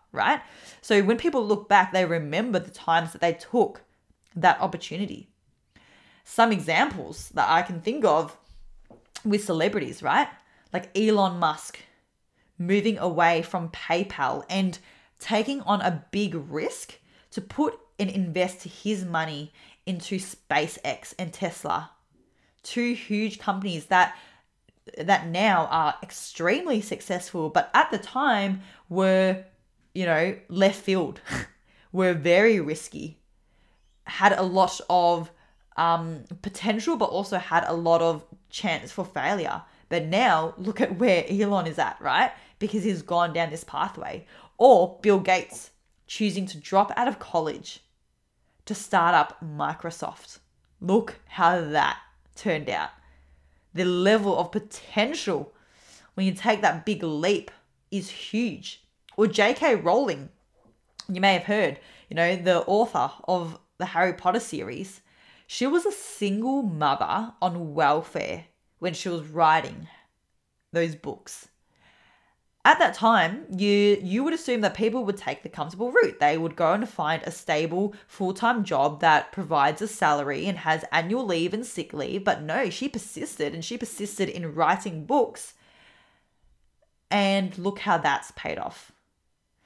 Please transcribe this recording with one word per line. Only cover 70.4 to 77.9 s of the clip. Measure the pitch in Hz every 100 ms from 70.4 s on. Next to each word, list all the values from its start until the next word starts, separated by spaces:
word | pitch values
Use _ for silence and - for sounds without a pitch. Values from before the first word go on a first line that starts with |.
| _ _ _
those | 165 170 151
books. | 143 - - - - _ _ _ _ _ _ _ _ _ _ _ -
At | -
that | 311 -
time, | 208 220 165 240 -
you, | 185 202 202 208 202
you | 185 214 277
would |
assume | 320 - 240
that | 208
people | 202 220 247 202
would | 202
take | - 139
the | -
comfortable | - 151 185 247
route. | 381 226 -
They | 147 160
would | 165 -
go | 160
and | 202 214
find | - 156 165
a | -
stable | - - 151 160 175 202